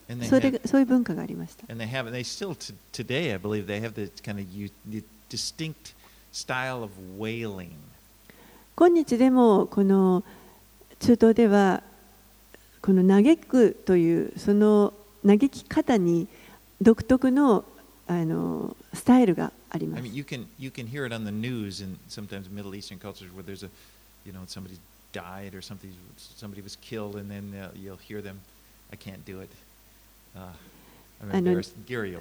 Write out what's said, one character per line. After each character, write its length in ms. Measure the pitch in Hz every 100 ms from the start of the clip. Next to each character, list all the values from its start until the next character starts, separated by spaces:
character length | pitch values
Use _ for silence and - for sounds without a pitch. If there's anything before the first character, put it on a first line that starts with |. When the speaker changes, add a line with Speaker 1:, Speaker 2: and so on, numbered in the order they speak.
| -
Speaker 1:
they 120 | 120
have 60 | 117
Speaker 2:
そ 120 | 262
れ 100 | 269
が、 80 | 254
そ 140 | - 269
う 20 |
い 40 |
う 20 | 254
文 180 | 254
化 100 | 233
が 80 | 220
あ 40 | 170
り 100 | 170
ま 100 | 170
し 80 |
た。 100 | - -
Speaker 1:
And 120 | 117
they 60 | 110
have, 120 | 131
and 120 | 117
they 80 | 123
still 340 | 123 - 202
t-, 200 | 151 - 101 _
today, 400 | - 113 131 170
I 60 | 95
believe, 280 | 101 107 95
they 140 | 104
have 140 | 113
the 160 | 107 98 -
kind 100 | -
of 140 | 101 95
u-, 180 | 98 101 - 107
the 160 | 107 - _ -
distinct 680 | 113 - - 160 151 - - - _ _
style 500 | - - 127 131 127
of 80 | 110 92 92 95
wailing. 520 | 110 113 113 95 87 78 71 - _ _ _ - - - _
Speaker 2:
今 180 | - 349
日 260 | 339 294 233
で 120 | 262
も 360 | 254 233 190 180
こ 180 | -
の 400 | 196 196 190 180 - - - - _ _ _ -
中 180 | - 233
東 180 | 226
で 120 | 220 220
は、 360 | 202 190 180 - - _ _ _ _ _ - _ _
こ 120 | -
の 140 | 185 185
嘆 300 | 196 240 330
く 400 | - 254 214 -
と 120 | - 180
い 300 | 165 170 -
う、 60 | -
そ 140 | -
の 380 | 208 214 208 208 - - _
嘆 140 | 202 208 277
き 140 | -
方 340 | - - 302 233
に 280 | 175 170 180 - - - _ -
独 220 | 208 226
特 280 | - 254 262
の、 340 | 254 285 202 - - - _ -
あ 160 | 175
の、 520 | 160 170 170 156 - - _
ス 100 | -
タ 180 | - 254
イ 60 | 220
ル 100 | 165
が 160 | 165 - -
あ 60 | 170
り 80 | 156
ま 100 | 117
す。 40 |
Speaker 1:
I 100 | 120
mean, 40 |
you 80 | 123
can, 240 | 143 135 98 -
you 120 | 135
can 160 | 131 117
hear 200 | 143 127
it 80 |
on 100 | 117
the 80 | 107
news 500 | 107 120 120 104 92
in 160 | 95 90 -
sometimes 420 | - 101 98 92
Middle 240 | 101 101
Eastern 240 | 98 - 92
cultures 340 | 101 95 92
where 80 | 92
there's 220 | 87 95
a, 60 | 98 - _ _ _ _ 101
you 60 |
know, 80 | 92 92
somebody 320 | - 92 90 _ _ _
died 420 | 101 87 95 98
or 80 | 92
something, 280 | - 101 95 90 90 -
somebody 440 | - - 104 98
was 140 | 101 -
killed, 400 | - 113 104 104
and 140 | 101
then, 240 | 101 101 98
uh, 120 | 92
you'll 220 | 95 98 92
hear 240 | - 104
them, 200 | 98 98 - _ _ _ -
"I 40 | 104
can't 280 | - 95
do 160 | - 95
it. 100 | 92 - _ _ _ _ _ _ _ 95
Uh, 140 | 92 82 - - _ - _ -
I'm 140 | 104 190
Speaker 2:
あ 20 |
の、 120 | 180
Speaker 1:
embarrassed." 220 | 180 196 - 104
Gary 260 | 123 101
will 80 | 87